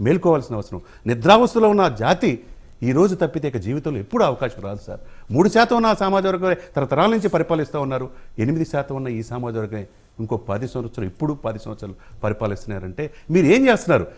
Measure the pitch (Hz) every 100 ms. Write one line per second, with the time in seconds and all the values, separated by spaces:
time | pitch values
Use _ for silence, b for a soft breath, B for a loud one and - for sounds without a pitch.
0 | 107 175 180 156 123 113 98 90 B B
1 | 107 120 143 220 240 233 214 208 180 107
2 | 117 180 226 120 b b b - 117 131
3 | 196 185 165 160 147 120 95 143 156 131
4 | 95 240 180 120 131 - 98 101 - 104
5 | b b - 117 196 220 226 240 226 214
6 | 196 196 190 185 185 180 B - 135 139
7 | 196 226 185 165 160 160 147 151 135 131
8 | 131 b b - 113 160 160 147 139 135
9 | 131 113 113 120 120 113 107 107 95 b
10 | b - 113 113 - 101 123 135 117 -
11 | 95 - 151 143 117 107 113 107 104 -
12 | b - 107 104 110 101 - 98 92 90
13 | 147 b - 170 147 226 269 220 - 135
14 | 85